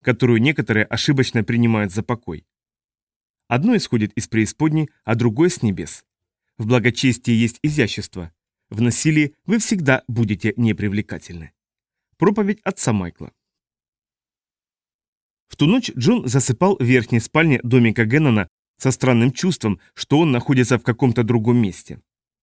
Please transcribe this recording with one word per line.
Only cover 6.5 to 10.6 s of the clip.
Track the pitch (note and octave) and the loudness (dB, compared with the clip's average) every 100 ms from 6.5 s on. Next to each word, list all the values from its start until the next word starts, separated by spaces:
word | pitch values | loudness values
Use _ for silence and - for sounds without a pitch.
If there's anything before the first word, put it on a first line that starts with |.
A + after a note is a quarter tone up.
| - | -8
В | A2 | 0
благочестии | B2 A#2+ - C3+ A#2 - | 0 0 0 0 -2 0
есть | A2+ A#2 - | 0 0 -2
изящество. | D3+ D3+ A2+ - F#2+ F#2+ E2 _ _ _ _ | -4 -2 -2 -4 -12 -12 -14 _ _ _ _
В | G2+ | -2
насилии | A#2+ A2+ D#3 D#3 D3 - - | 0 0 0 0 0 -4 -4
вы | A3 | -2
всегда | - G3+ C#3 C3 - | 0 -2 0 0 0
будете | A#2 G#2+ G2+ A2 | -2 -2 -2 -4
непривлекательны. | A#2 | -2